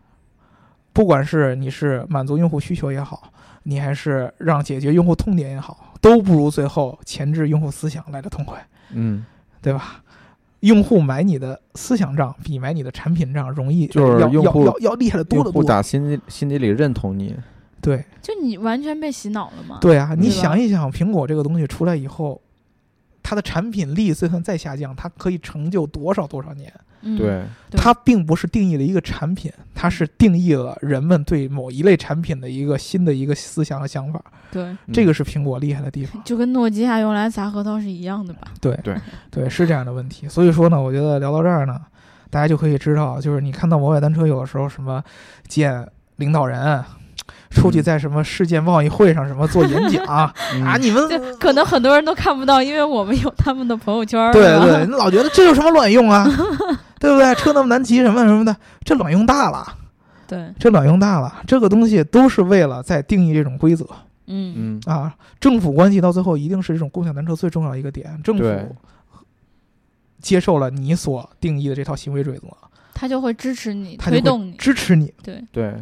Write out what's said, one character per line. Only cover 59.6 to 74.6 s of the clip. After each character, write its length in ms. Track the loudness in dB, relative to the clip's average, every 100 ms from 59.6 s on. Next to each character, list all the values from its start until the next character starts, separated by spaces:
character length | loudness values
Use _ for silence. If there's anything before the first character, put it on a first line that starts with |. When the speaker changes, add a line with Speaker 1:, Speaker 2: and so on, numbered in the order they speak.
| -10 -16 -20 _ _ _ -14
Speaker 3:
对。 260 | -12 -12 2
Speaker 1:
这 140 | 4
卵 120 | 6 4
用 120 | 4
大 200 | 4 0
了， 220 | -4 -8 0
这 140 | 2
个 100 | 4
东 180 | 4 4
西 160 | 4
都 240 | 4 6 6
是 140 | 4
为 240 | 4 4 2
了 160 | -2
在 220 | -4 -4
定 200 | 0 2 4
义 80 | 2
这 80 |
种 120 | 0 0
规 200 | 2 2
则。 100 | -2 -16 _ _ -12
Speaker 3:
嗯。 280 | -10 -8 -8
Speaker 2:
嗯。 240 | -8 -8 -6
Speaker 1:
啊， 220 | -4 -6 -12 _ 0
政 220 | 2 2
府 100 | 2
关 200 | 4 4
系 100 | 6
到 100 | 2
最 120 | 2
后 120 | 0 -2
一 120 | -2
定 120 | -4
是 140 | -4
这 60 | -4
种 100 | -4
共 160 | -4 -6
享 80 |
单 100 | -6
车 120 | -6 -4
最 120 | -4
重 140 | -2
要 60 | -4
的 80 | -6
一 60 |
个 80 | -10
点， 280 | -12 -14 -8
政 120 | -4 0
府 60 |
Speaker 2:
对。 240 | 0 -2 -8 -16 _ _ _ _ _ _ _ _ _ _ _ _ _ _
Speaker 1:
接 200 | 0 0
受 160 | 2 0
了 140 | 0
你 240 | -4 -2 -2
所 340 | -2 -8 -10 -8
定 220 | -4 -4
义 80 | -4
的 60 | -6
这 80 |
套 120 | -8 -8
行 160 | -8
为 120 | -6
准 120 | -6 -8
则， 100 | -16 -20 _ _ _ -10
Speaker 3:
他 120 | -6
就 140 | -4
会 100 | -4
支 220 | -4 -6
持 220 | -8 -8 -10
你， 200 | -12 -6
Speaker 1:
他 140 | 0
就 60 | 2
会 40 |
Speaker 3:
推 20 |
动 260 | 4 0 -4
你。 40 |
Speaker 1:
支 200 | -4